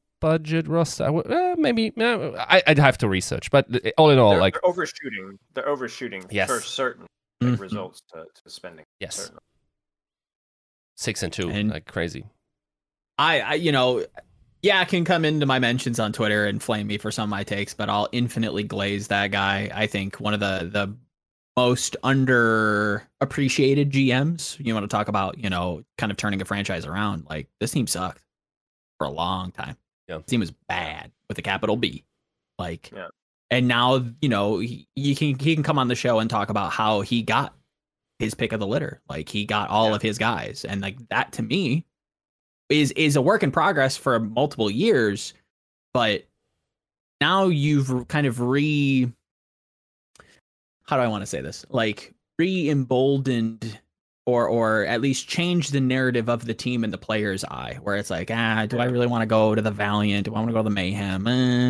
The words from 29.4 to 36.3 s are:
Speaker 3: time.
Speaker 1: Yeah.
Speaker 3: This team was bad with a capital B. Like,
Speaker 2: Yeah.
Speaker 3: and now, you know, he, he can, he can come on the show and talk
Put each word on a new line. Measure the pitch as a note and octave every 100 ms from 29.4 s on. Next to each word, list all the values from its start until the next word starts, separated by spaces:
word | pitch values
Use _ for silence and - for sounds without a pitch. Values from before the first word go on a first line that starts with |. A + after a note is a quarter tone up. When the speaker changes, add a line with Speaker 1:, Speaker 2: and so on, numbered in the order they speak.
| F#2
Speaker 3:
time. | - - - _ _ -
Speaker 1:
Yeah. | D#2
Speaker 3:
This | -
team | A#2+
was | E2+ - -
bad | F2+ D#2+ D2+ - _ -
with | -
a |
capital | - F#2+ - A#2
B. | - - _ _ _ _ _ -
Like, | F2 E2+ -
Speaker 2:
Yeah. | G2 F2 - _ _ -
Speaker 3:
and | B2+ B2
now, | A#2+ B2 C3 A#2+ A#2
you | D3
know, | G2+ G2+ G2+
he, | A#2 - - -
he | C#3+ C#3
can, | D3+ C3
he | D3 D#3
can |
come | D3 D3
on | B2
the | B2
show | B2+ A2+
and |
talk | A2